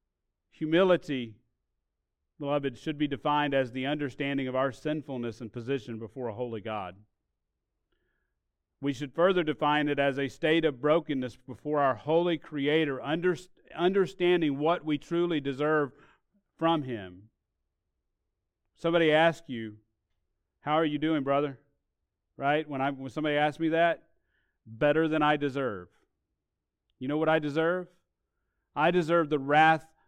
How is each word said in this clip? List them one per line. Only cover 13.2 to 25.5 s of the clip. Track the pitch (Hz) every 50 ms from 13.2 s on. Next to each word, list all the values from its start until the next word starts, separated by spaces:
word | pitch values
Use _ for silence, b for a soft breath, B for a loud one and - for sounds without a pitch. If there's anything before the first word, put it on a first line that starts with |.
| 170 185 175 139 - _ _ _ _ - -
understanding | 156 175 185 190 196 185 - - - 180 175 180 175 165 147 139 139
what | 147 160 175 170 147
we | 156 151 143
truly | - - 170 170 175 175 170 147
deserve | 135 139 135 127 147 151 156 151 147 131 - b b b b b b _ _ _ _ _ _ -
from | 156 165 165 160 139
Him. | 127 120 107 95 90 90 92 104 110 _ _ _ _ _ _ _ _ _ _ _ _ _ _ _ _ _ _ _ _ _ _ _ _ _ _ _ _ _
Somebody | _ - 165 170 170 165 156
asks | 151 156 160 170 156 - - -
you, | 127 117 113 110 104 107 _ _ _ _ _ _ _ _ _ _ _ _ _ _ _ _
"How | - 143 151
are | 160 165
you | 151 147 143
doing, | 151 156 160 151 135
brother?" | 139 139 143 147 143 131 - _ _ _ _ _ _ _ _ _ _ _ _ _ _ _ -
Right? | 135 143 147 156 156 151
When | 143 131
I, | 135 143
when | 139 131 135 131
somebody | - 156 151 151 147
asks | 147 151 151 147 -
me | 165 160
that, | 160 165 170 170 160 - _ _ _ _ _ _ _ _ _ _ _ _ _
"Better | 110 113 110 147 147 147 160 160 156
than | 156 156
I | 156 151 151 147
deserve." | 147 139